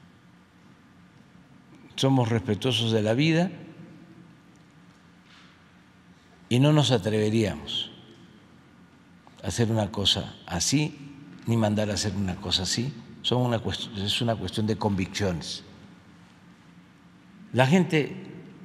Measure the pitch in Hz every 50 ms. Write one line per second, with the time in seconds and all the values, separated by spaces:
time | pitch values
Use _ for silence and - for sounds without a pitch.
0 | - - - - - - - - - _ - - - - - - - - - -
1 | - - - - - - - - - - - - - - - - - - - -
2 | 131 135 135 131 120 110 117 113 - 107 104 98 - 131 117 113 113 113 113 110
3 | 104 107 113 131 156 165 156 165 175 190 - - - - - - - - - -
4 | - - - - - - - - - - - - - - - - - - - -
5 | - - - - - - - - - - - - - - - - - - - -
6 | - - - - - - - - - - 120 123 139 151 156 151 139 113 127 113
7 | 92 110 107 107 107 107 107 113 107 92 76 76 76 - - - - - - -
8 | - - - - - - - - - - - - - - - - - - - -
9 | - - - - - - - - - 98 - 117 117 107 113 110 101 95 - 101
10 | 98 - - 101 65 104 - - - - 90 - - - 135 147 151 143 - -
11 | - - - - - - - - - 113 117 113 110 104 107 104 107 104 101 87
12 | - 104 92 101 98 92 87 - - 90 90 98 92 - - - 120 143 - -
13 | - - - - - - 120 123 123 120 117 104 - 101 95 - - - - 98
14 | 98 104 - - 123 117 113 92 95 90 - 113 107 107 107 - - 104 101 92
15 | 92 - - - 101 95 87 76 - - - - - - - - - - - -
16 | - - - - - - - - - - - - - - - - - - - -
17 | - - - - - - - - - - - 120 131 131 175 190 170 - 160 151
18 | 131 - - - - - - - - - - -